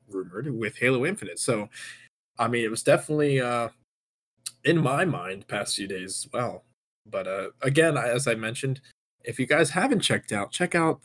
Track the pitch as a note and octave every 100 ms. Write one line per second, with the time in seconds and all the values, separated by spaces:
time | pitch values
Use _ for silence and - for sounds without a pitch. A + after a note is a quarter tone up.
0 | - F#2+ F2 F#2+ D3 A2+ G#2 - B2 B2+
1 | D3+ G#3 G#2 - - A2 G#2 - - -
2 | - _ _ - A#2 A#2+ A2 A2+ - E3+
3 | - D3+ D3 C3+ B2 A#2+ A#2 - _ _
4 | _ _ _ _ - - - E3 B2 C#3+
5 | F#3 F2+ F2+ G2 - G#2+ G2 - G2 F#2+
6 | F#2+ - - A#2+ A#2 - - _ _ _
7 | A2 G2 F#2 G2 F#2+ - C3+ C#3+ E3 D3
8 | A#2+ B2 C3+ A2+ A2 C3+ C3+ C3 - _
9 | _ _ - A#2 B2 D3+ D3+ F3+ C4 G#3+
10 | - G#2 - G#2 G2+ - F3 F3 D#3+ C3